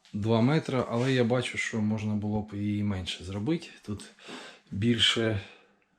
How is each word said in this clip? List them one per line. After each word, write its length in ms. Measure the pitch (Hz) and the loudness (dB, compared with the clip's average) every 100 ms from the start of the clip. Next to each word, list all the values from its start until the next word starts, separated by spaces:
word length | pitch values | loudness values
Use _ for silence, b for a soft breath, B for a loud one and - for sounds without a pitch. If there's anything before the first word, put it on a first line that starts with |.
| _ | _
два 280 | 107 107 113 | -4 2 4
метри, 440 | 123 156 - 131 - | 6 4 2 -2 0
але 220 | 117 131 | 0 2
я 120 | 131 | 2
бачу, 340 | 117 127 123 - | 4 2 0 -4
що 220 | - 113 | -4 -2
можна 340 | 107 107 107 | 0 0 0
було 260 | 107 104 107 | -2 0 -2
б 140 | 104 | -4
її 300 | 101 104 104 | -4 -2 0
менше 400 | 104 95 87 - | 0 -2 -6 -8
зробити. 440 | 85 101 113 170 - - | -8 -6 -2 -2 -4 -14
Тут 220 | - 104 - B B B B B _ | -10 -10 -12 B B B B B _
більше, 680 | 98 117 113 107 117 113 101 B B B B _ | 0 2 4 4 4 2 0 B B B B _